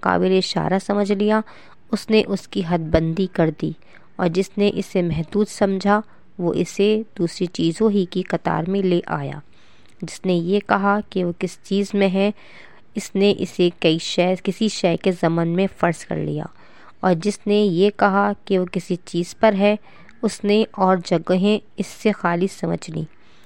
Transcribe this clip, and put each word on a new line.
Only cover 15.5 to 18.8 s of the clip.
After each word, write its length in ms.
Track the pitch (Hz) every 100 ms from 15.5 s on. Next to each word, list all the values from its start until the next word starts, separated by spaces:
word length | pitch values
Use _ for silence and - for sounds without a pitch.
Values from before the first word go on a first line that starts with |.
| 175 196 -
فرض 260 | 170 165
کر 120 | - 160
لیا، 280 | 151 151 - - - - - -
اور 140 | 185
جس 320 | 170 202 - 208
نے 140 | 208
یہ 300 | 208 170 202 -
کہا 340 | 196 196 202 202
کہ 140 | - 190
وہ 80 | 180
کسی 240 | 180